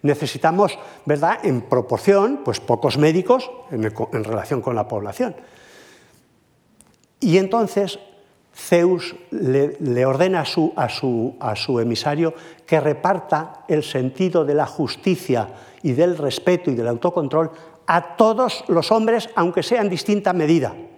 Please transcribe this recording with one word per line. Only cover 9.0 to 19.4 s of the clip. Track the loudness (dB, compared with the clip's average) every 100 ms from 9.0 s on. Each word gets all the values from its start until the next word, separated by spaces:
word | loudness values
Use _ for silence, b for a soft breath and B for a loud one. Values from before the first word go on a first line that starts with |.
| -4 -14 -10
le, | -4 0 2 0 -2
le | -2 2
ordena | 2 2 2 0
a |
su, | -2 0 0 0
a | -4
su, | -2 -2 -2 -2 -4
a | -6 -6
su | -2 0
emisario | 0 -2 -2 0 -2 -4 B B 0
que | 2
reparta | 2 0 0 0 0 -2 -2 -14 -2
el | -2
sentido | 0 -2 -4 0 0 2
de | 2
la | 2 0
justicia | -2 -4 -2 -2 -2 0 -2 -2 B B B
y | -2
del | 2 2 2
respeto | -2 -2 0 0 0
y |
del | -2 -2
autocontrol | 0 -2 0 0 0 -2 B B B 0
a | 0 0 2
todos | 4 4 0 -2 0
los | 0 2
hombres, | 2 4 0 0
aunque | 0